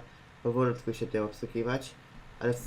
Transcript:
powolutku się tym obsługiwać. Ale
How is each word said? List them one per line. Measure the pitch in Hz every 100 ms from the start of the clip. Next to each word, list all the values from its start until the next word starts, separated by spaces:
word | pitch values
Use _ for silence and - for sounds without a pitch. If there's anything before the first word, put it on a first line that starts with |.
| - - - -
powolutku | 120 120 127 120 -
się | 110 110
tym | 107
obsługiwać. | 107 - 113 117 117 135 - - - - - -
Ale | 120 120